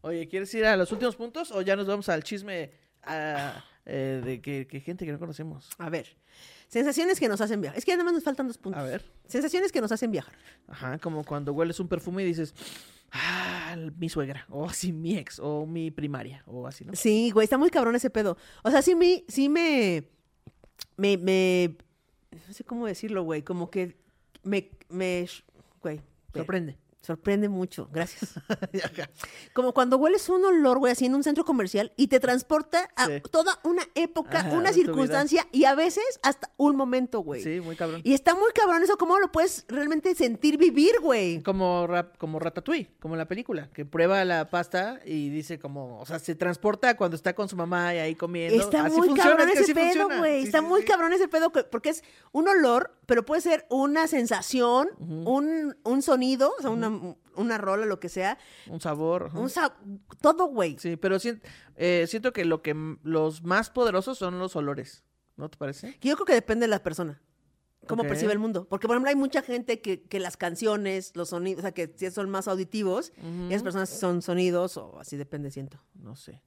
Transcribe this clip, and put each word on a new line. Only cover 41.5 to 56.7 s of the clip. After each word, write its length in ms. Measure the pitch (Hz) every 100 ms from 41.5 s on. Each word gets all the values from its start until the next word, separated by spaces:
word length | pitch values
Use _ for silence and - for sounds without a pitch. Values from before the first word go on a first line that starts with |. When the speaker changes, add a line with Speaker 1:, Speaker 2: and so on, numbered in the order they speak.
| 190 185 175 170
Speaker 1:
Ra-, 260 | 175 175 _
como 200 | 156 156
Ratatouille, 500 | 160 165 214 320 208 _
como 160 | 156 165
la 100 | 160
película, 440 | 185 247 196 139
que 140 | - 147
prueba 360 | 165 170 196 185
la 240 | 170 156
pasta 500 | 175 170 185 196 262
y 260 | - 156 143
dice 280 | 147 147 165
como, 400 | 143 139 131 113
o 40 | 127
sea, 120 | 160
se 160 | -
transporta 640 | 160 175 170 214 208 254 233
cuando 200 | 185 160
está 180 | -
con 140 | 180 202
su 80 | 180
mamá 380 | 170 180 175
y 40 | 175
ahí 160 | 160 160
comiendo. 380 | 170 175 165 226
Speaker 2:
Está 220 | 202 302
Speaker 1:
Así 120 | 302 320
Speaker 2:
muy 100 | 359
Speaker 1:
funciona, 220 | 277 349
Speaker 2:
cabrón 180 | 320 330
Speaker 1:
es 60 |
que 60 | 381
Speaker 2:
ese 100 | 381
Speaker 1:
así 20 |
Speaker 2:
pedo, 120 | 311 339
Speaker 1:
funciona. 320 | 359 403 294
Speaker 2:
güey. 220 | 320 285
Speaker 1:
Sí, 40 | 269
Speaker 2:
Está 120 | 311
Speaker 1:
sí, 60 | 320
Speaker 2:
muy 140 | 370
Speaker 1:
sí. 40 | 440
Speaker 2:
cabrón 260 | 392 330
ese 140 | 359 359
pedo, 220 | 320 330
que, 120 | 330
porque 240 | - 233 -
es 160 | 320 - - _
un 160 | 277 330
olor, 500 | 392 285 240 - _ -
pero 180 | 240
puede 160 | 233 311
ser 240 | 339 311 -
una 360 | 262 277 302 320
sensación, 800 | 285 240 202 - 262 240 247 311 -
Speaker 1:
Ujú. 320 | 165 160 170
Speaker 2:
un, 460 | 262 294 320 294 -
un 180 | - 262
sonido, 500 | 277 262 254 262 277 494
o 20 |
sea, 100 | 269